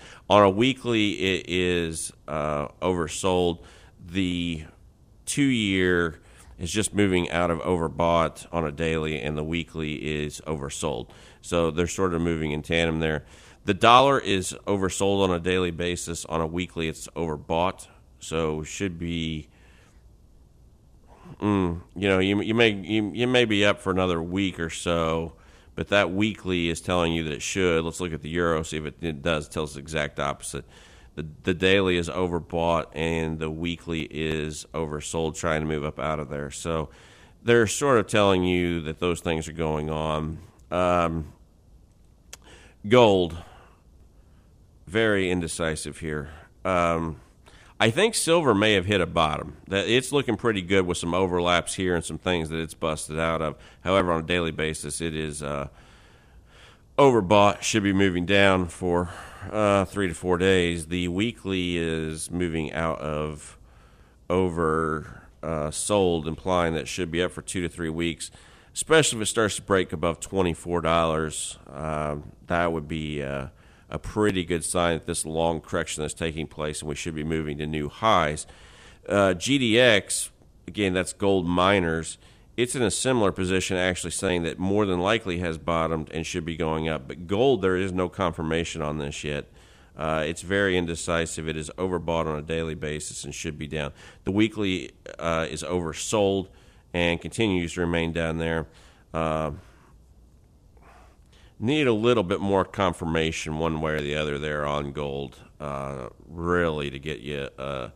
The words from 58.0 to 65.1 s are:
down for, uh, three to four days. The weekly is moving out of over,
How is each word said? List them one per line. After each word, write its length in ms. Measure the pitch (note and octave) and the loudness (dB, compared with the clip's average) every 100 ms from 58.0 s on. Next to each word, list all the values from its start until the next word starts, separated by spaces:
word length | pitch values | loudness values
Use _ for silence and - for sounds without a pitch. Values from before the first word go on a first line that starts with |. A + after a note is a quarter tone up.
| G2 F2+ F2 | 4 2 2
down 420 | G2 G2 F#2 E2+ | 6 6 4 0
for, 420 | - F2+ F2 F2 - - - G2 | -2 0 2 0 -6 -16 -14 -6
uh, 340 | G#2+ G#2 G2 F#2 | 0 2 4 2
three 200 | G2+ F#2 | -2 -2
to 80 | |
four 240 | D#2 F2+ F2 | -2 0 2
days. 480 | F#2+ F#2 F2 E2+ D#2 | 4 4 4 0 -4
The 220 | F2+ F2 | -4 -2
weekly 680 | F2+ A#2 - G2 F#2+ F2 E2+ | 0 -2 -4 -4 -2 -2 -2
is 540 | E2 D#2+ D#2 D#2 - | -2 -2 -4 -6 -6
moving 420 | F2 F2 D#2+ C#2 | -4 -2 -2 -4
out 280 | C#2+ E2 - | -2 -2 -2
of 580 | D2+ D2+ D2+ D2 - - - - - - - _ - | -4 -4 -4 -8 -16 -20 -20 -20 -20 -20 -20 _ -2
over, 920 | F2+ F#2 E2+ D#2+ D#2+ D#2 D#2 - | 2 2 2 0 0 0 -4 -8